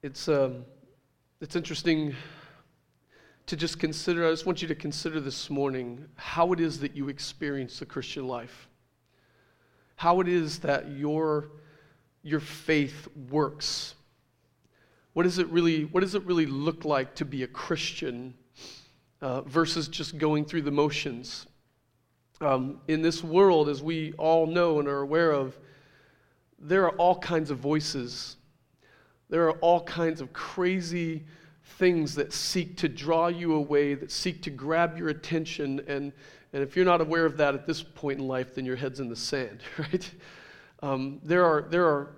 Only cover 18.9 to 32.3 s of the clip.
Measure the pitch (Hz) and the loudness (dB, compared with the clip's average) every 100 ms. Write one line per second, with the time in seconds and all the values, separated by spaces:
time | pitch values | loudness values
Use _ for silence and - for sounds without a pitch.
18.9 | _ _ _ 139 127 127 147 165 165 151 | _ _ _ -4 -4 -2 0 2 0 -4
19.9 | - 151 160 151 151 151 170 147 143 151 | -6 -8 -2 2 2 0 -2 0 2 2
20.9 | 147 147 120 127 - - _ _ _ _ | 2 -4 -8 -10 -14 -16 _ _ _ _
21.9 | _ _ _ _ _ 151 131 127 143 - | _ _ _ _ _ 0 2 0 -8 -2
22.9 | 156 160 165 170 165 196 170 151 139 147 | 2 2 0 0 6 8 8 4 0 -4
23.9 | 165 156 156 156 165 160 170 175 151 143 | -4 -4 -2 4 4 4 4 4 4 2
24.9 | 139 139 156 165 147 131 135 - - _ | -2 0 2 4 4 0 -6 -20 -20 _
25.9 | _ _ _ _ _ _ _ 151 185 180 | _ _ _ _ _ _ _ 2 4 4
26.9 | - 175 180 180 170 156 139 139 156 151 | 4 4 4 2 0 0 -4 0 0 0
27.9 | 139 120 117 - - _ _ _ _ _ | -4 -6 -10 -12 -16 _ _ _ _ _
28.9 | _ _ _ _ 160 165 156 170 175 170 | _ _ _ _ 2 2 4 4 4 2
29.9 | 165 165 156 131 - - - 180 190 170 | -2 -2 -2 -8 -10 -10 0 0 0 -2
30.9 | 175 165 160 156 - - _ _ - 185 | -4 -2 -4 -8 -20 -20 _ _ 2 4
31.9 | 175 151 143 139 | 4 0 0 -2